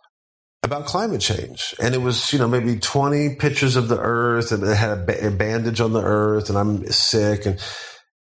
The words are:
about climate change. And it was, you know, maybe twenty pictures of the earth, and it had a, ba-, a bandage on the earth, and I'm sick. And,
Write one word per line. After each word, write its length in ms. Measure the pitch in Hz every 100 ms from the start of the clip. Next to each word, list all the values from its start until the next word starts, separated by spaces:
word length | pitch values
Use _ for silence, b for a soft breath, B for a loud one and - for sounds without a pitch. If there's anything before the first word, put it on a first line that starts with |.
| B _ _ _ _ _
about 220 | 117 143 -
climate 360 | 180 226 135
change. 520 | - 104 62 - - -
And 160 | 117 127
it 40 |
was, 320 | 123 117 -
you 60 | 143
know, 80 | 117
maybe 300 | 123 113 110
twenty 560 | - 139 139 147 147 135
pictures 400 | 147 - 135 123
of 120 | 117
the 100 | 120
earth, 520 | 113 117 120 117 117
and 120 | 104
it 120 | 98 104
had 140 | 110 101
a, 80 | 87
ba-, 220 | 101 107
a 40 |
bandage 480 | 98 107 113 113 110
on 120 | 113
the 80 | 110
earth, 460 | 95 104 107 107 101
and 80 | 101
I'm 280 | 104 104 -
sick. 540 | - - 110 104 104 101
And, 140 | 95 B B B B B _ _